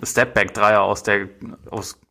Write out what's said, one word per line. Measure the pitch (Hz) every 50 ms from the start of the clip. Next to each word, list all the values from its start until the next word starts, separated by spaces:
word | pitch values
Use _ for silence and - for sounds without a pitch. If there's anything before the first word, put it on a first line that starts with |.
Stepback-Dreier | - - - 117 123 - - 110 98 - - 104 104 107 107 101
aus | 98 98 104 - -
der, | 113 101 101 98 95 - - - - - - - -
aus | - 107 98 - - _ _ _